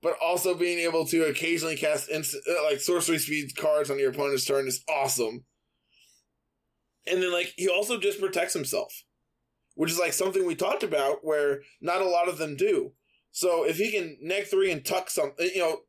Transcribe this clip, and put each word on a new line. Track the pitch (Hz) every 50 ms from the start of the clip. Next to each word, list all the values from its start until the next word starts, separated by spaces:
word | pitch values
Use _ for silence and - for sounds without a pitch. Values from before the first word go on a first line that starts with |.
but | - 170 165 - -
also | 165 180 180 - 185 180
being | 170 175 175 175 175
able | 170 170 160 165 156
to | - 165 165 160
occasionally | 151 139 - 165 165 170 165 160 165 160
cast | - 160 151 147 143 - -
inst-, | 160 156 151 - - 139 - -
uh, | 170 170 147
like, | 156 143 135
sorcery | - - 180 170 156 160 165
speed | 156 - 147 151 151 143 139 -
cards | - - 156 151 151 151 143
on | 139 139
your | 139 135
opponent's | 127 143 143 143 139 131 -
turn | - 139 139 135
is | 131 123 - -
awesome. | - 156 139 139 135 - - 117 110 113 123 - _ _ _ _ _ _ _ _ _ _ _ _ _ _ _ _ _ _ _ _ _ _ _ _ _ _ _ _ _ _ _ _
And | - 180 185
then, | 185 180
like, | 175 175 175 175 -
he | - 175
also | 190 175 190 208 226 240 220
just | 190 202 202 202
protects | 190 190 190 170 - 185 -
himself, | 180 139 - - 92 - - - - - _ _ _ _ _ _ _ _ _ _ _ _ _ _
which | - 160 165
is, | 165 170
like, | 175 165 -
something | - 190 190 185 190 185
we | 175 160
talked | - 180 190 277 - 233
about | 196 156 147 139 139 - - -
where | 156 156 147 147 143 139 139 - - _ _
not | - 165 175 185
a | 190 185
lot | 175 175 175
of | 180 175
them | 147 160 151 143
do. | 135 185 214 196 135 - - - _ _ _ _ _ _ _
So | _ - 175 180 170 170 147
if | 151 160
he | 160 208 240
can | 214 202 175 160 147 -
neg | 135 160 180 202 202
three | 202 - 190 190 190
and | 165 147 131
tuck | - 185 - - -
some, | - - 156 139 - -
you | 170 180 185 190
know | 170 160 160 - -